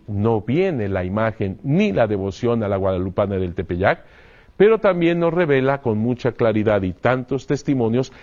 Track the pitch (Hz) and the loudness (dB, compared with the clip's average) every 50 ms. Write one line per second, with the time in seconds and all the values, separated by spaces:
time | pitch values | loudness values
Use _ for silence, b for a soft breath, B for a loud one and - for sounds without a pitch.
0 | - - 104 98 104 113 113 104 - 120 127 175 190 190 156 120 104 98 95 92 | -12 -8 -4 -2 0 0 0 0 -2 -2 0 0 0 0 -2 -2 -4 -2 -2 -2
1 | 90 90 98 107 113 110 107 - 107 95 92 - - 139 147 190 214 202 190 135 | -2 -2 -2 -2 -2 -2 -2 -4 -4 -6 -6 -6 -4 -2 0 0 0 0 0 0
2 | 117 104 107 95 98 98 92 - 123 117 120 117 107 101 101 95 95 95 95 90 | 0 0 0 -2 -4 -4 -4 -2 -2 0 0 0 0 0 0 0 0 0 0 0
3 | 92 95 87 - 104 98 98 92 92 87 85 - 87 - 90 87 95 127 170 - | -2 -2 -2 -2 -2 0 0 -2 -4 -4 -4 -6 -6 -4 -2 0 0 0 0 -2
4 | - b b b b b b b b b b - 190 220 220 208 214 196 185 175 | -6 b b b b b b b b b b 4 4 4 4 4 2 2 2 2
5 | 165 170 170 170 170 170 156 180 175 147 139 131 131 135 139 135 - 117 107 107 | 2 2 2 2 0 0 0 0 2 2 2 2 2 2 0 0 0 -2 0 0
6 | 113 123 123 - - 120 - - 120 110 107 107 101 110 104 101 95 92 87 - | 0 -2 -2 -2 -2 -4 -2 0 0 2 2 2 2 2 2 2 0 -2 -4 -2
7 | - 117 131 131 127 - 139 127 - - 147 139 - 151 139 127 117 110 113 127 | 0 0 0 -2 -2 -4 -6 -6 -4 -4 -4 -2 -2 0 0 0 2 2 0 0
8 | 135 - B B | -2 -4 B B